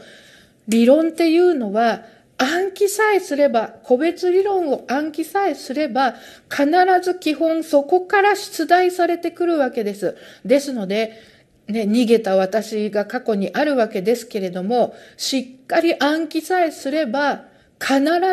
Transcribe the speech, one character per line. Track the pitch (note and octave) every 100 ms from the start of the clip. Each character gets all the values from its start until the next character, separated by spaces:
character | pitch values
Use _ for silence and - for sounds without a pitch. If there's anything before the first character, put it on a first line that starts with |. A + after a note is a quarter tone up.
| - - - - _ _ -
理 | A3+ A#3
論 | D4 D#4+
っ |
て | D#4+ E4
い | E4
う | F4+
の | D#4 G#3+
は、 | G#3 A#3 G#3+ - - _ -
暗 | C4 E4+ G4
記 | F#4+ G4+
さ | G4 G#4+
え | G4
す | -
れ | C#4+ C#4+
ば、 | A3+ G#3 -
個 | - B3+
別 | E4 E4+ F4+
理 | F#4
論 | G4+ F#4+ D#4+
を | B3+ -
暗 | C4 D#4
記 | D#4
さ | D#4 G4 G4
え |
す | C#4 -
れ | B3+ D4+
ば、 | A#3 C4 A#3 - - _
必 | - C#4+ F4+ F#4 F#4
ず | F4+ F4+
基 | D#4
本 | C#4 D#4+ D#4+
そ | D#4 D4
こ | C#4 F4+
か | F4+ G4+
ら | G4+ G4
出 | - - E4
題 | F4 F4+
さ | F4+ E4+
れ | E4+
て | F4
く | E4+ F4
る | D#4+
わ | B3+
け | A#3+
で | G#3
す。 | G3+ E3+ - - -
で | G3 C#4
す | C#4+
の | B3 F#3+
で、 | G#3 A3 - - _ _ _ -
ね、 | G#3+
逃 | G#3 A3+ A#3
げ | A3+
た | G3 F#3+
私 | F#3+ G#3+ G3+ G#3+ G#3
が | G#3 G3+
過 | B3+
去 | B3
に | G#3 F#3+
あ | -
る | D4+ C4+
わ | G#3+
け | G#3
で | F#3
す | A#3+ -
け | G#3+
れ | F#3+
ど | F3+
も、 | F#3+ B3 F#3+ - - -
し | - C4+ - -
っ | -
か | E4
り | E4+ -
暗 | C#4+ D#4 D#4+
記 | D#4+
さ | D#4 F#4
え | E4
す | - C4+
れ | D4+ C#4+
ば、 | B3+ C#4+ G3+ - _ _ _
必 | - C4+ C#4+ F4 F#4+